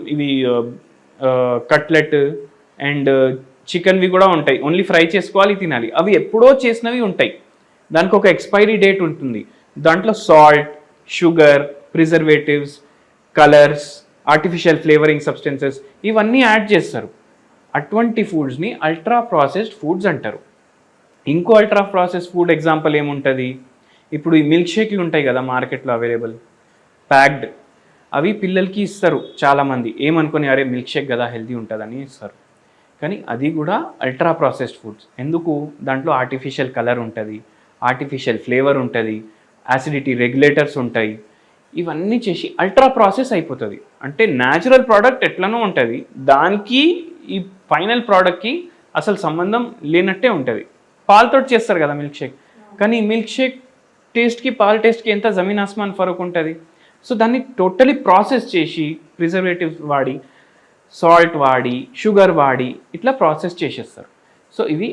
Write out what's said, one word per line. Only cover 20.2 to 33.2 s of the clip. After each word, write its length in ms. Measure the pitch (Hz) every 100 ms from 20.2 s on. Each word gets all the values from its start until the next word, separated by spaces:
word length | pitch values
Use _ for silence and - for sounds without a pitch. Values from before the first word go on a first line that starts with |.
| 110 - _ _ _ _ _ _ _ _ -
ఇంకో 180 | 160 180 220
అల్ట్రా 220 | 208 202 196
ప్రాసెస్డ్ 380 | 190 180 180 175
ఫుడ్ 180 | 175 175 156
ఎగ్జాంపుల్ 380 | 160 156 156 147
ఏముంటది? 480 | 147 143 139 131 127 131 - _ _ _ - 151
ఇప్పుడు 180 | 165 160
ఈ 20 | 147
మిల్క్ 180 | 165 175
షేక్లు 260 | 220 214 202 170
ఉంటాయి 180 | 156 135
కదా 100 | 127 131
మార్కెట్లో 380 | 127 127 131 131 120
అవైలబుల్, 380 | 117 117 113 113 _ _ _ _ _ _ -
ప్యాక్డ్, 360 | 135 139 139 123 - _ _ _ _ - -
అవి 120 | 175 208
పిల్లలకి 380 | 185 185 185 202 196
ఇస్తారు 300 | - 175 139 - -
చాలామంది, 500 | 147 143 139 127 113 113 143
ఏమనుకొని, 400 | 165 156 156 143
"అరే 100 | 135 135
మిల్క్ 200 | 123 120
షేక్ 140 | 151 139
కదా, 120 | 120 120
హెల్దీ 200 | 120 113 123
ఉంటుందని" 360 | 110 110 110 127 135
ఇస్తారు. 280 | - 101 _ _ _ _ _ _ -
కానీ 160 | 151 202